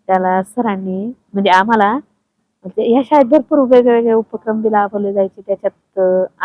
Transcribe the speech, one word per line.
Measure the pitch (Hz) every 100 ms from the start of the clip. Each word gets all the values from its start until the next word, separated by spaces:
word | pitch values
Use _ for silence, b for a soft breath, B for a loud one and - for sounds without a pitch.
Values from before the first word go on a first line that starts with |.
| -
त्याला | 185 185 185
सरांनी, | 190 - 233 190 190 185 220 254 _
म्हणजे | 202 196
आम्हाला, | 185 208 220 202 254 - _ _ _ _ _
म्हणजे | 185 208 220
या | 240
शाळेत | 254 302
भरपूर | 240 294 247 294
वेगवेगळे | 254 247 247 233 233
उपक्रम | 226 220 220 226 220
बी | 220
राबवले | 214 202 202 202
जायचे. | 202 190 - 202
त्याच्यात, | 190 196 - _ 196
अ, | 185 185 185 -